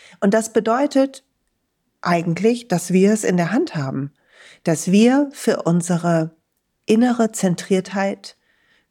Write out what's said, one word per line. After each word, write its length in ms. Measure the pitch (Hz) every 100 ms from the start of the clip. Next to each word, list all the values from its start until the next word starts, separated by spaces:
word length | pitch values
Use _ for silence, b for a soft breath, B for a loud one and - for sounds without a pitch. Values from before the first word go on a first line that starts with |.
| b b
Und 140 | 202
das 180 | 220 220
bedeutet 720 | 233 214 240 285 269 269 269 _ _ _ _ _ _ _ _
eigentlich, 680 | 180 170 170 165 220 240 -
dass 240 | 175 -
wir 220 | 185 196
es 100 | 214
in 140 | - 180
der 160 | 170
Hand 220 | 226 330 165
haben, 360 | 135 135 143 _ b b b b -
dass 260 | 156 -
wir 380 | 202 233 277 277
für 320 | - - -
unsere 720 | - 170 170 170 170 165 160 _ _ _ _ _ -
innere 460 | 220 247 240 226
Zentriertheit, 1040 | - 190 170 - 190 185 196 196 196 - - _ _ _ _ _